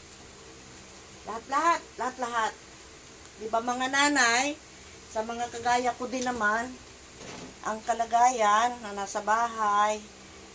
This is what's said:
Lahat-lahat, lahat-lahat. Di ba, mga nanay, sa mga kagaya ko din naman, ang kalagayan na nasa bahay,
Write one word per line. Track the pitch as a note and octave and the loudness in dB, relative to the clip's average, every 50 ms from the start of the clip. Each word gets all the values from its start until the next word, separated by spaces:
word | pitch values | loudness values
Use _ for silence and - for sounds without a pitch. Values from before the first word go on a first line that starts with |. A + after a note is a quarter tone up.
| - - - - - - - - - - - - - - - - - - - - - - - - | -20 -20 -20 -20 -20 -20 -20 -20 -20 -18 -18 -20 -20 -18 -18 -18 -18 -18 -18 -20 -18 -18 -20 -14
Lahat-lahat, | - F#3+ G#3+ A3+ - - C4+ D4 D#4+ E4+ E4 D#4 - - - - | -12 -10 -10 -10 -6 -2 0 2 4 4 2 2 -2 -8 -8 -6
lahat-lahat. | A3+ B3+ B3+ B3+ B3+ A3+ A#3+ A3+ A3 G#3+ - - - - - - - - - - - - - - - - - | -4 -4 -4 -4 -4 -2 0 0 0 0 -2 -6 -14 -20 -20 -20 -20 -20 -20 -20 -20 -20 -20 -20 -20 -20 -14
Di | - G#3+ | -10 -4
ba, | A3 A3+ A3+ | -2 -2 0
mga | A#3 B3 B3 B3+ C4 C4 C#4 | 0 0 -2 -2 -2 0 2
nanay, | C#4 C#4+ D4 D4 C4+ B3 A#3 A#3 B3 C4+ D4 D4 - - - - - - - - - - - - | 2 4 4 4 4 4 6 4 4 2 0 -2 -6 -12 -18 -20 -18 -18 -18 -18 -18 -16 -8 -6
sa | A3 | -4
mga | A3 A#3 A#3 A#3 A#3+ A#3 A#3+ | -4 -4 -4 -6 -6 -6 -6
kagaya | A#3 A#3 B3 A#3+ B3 B3+ B3 A#3 | -2 0 2 2 4 2 0 -2
ko | - B3 A#3 | -2 -4 -6
din | B3+ C4 B3 | -4 -2 -2
naman, | B3+ A#3+ A#3 G#3 G#3 G#3+ A#3 A#3+ B3+ B3+ - - - - - - - - - - - - - - - - - | -2 0 2 2 2 2 2 -2 -4 -10 -14 -18 -18 -20 -20 -20 -20 -18 -16 -14 -14 -12 -12 -14 -14 -14 -8
ang | - - A3 A3 G#3+ | -6 -6 -6 -2 -2
kalagayan | - A3+ A#3 A#3 A3+ A#3 A#3 A#3+ B3+ C4 A3+ G#3+ G#3 G#3 G#3+ A#3 B3 B3 A#3+ | -2 0 0 0 2 4 6 6 6 6 4 4 6 6 6 4 2 0 -4
na | A3+ G3+ G3+ | -8 -8 -6
nasa | G3+ G3 G3 - G#3 | -6 -6 -4 -4 -2
bahay, | G3+ G#3 G#3+ A3+ A#3 A#3 A3+ A3 G#3+ G#3 G#3 G#3 G#3 G#3+ G#3+ G#3+ G#3+ - - - - - - - - - - | 0 2 2 2 2 0 0 0 2 4 4 4 4 4 2 -2 -6 -12 -18 -18 -18 -18 -18 -18 -18 -18 -18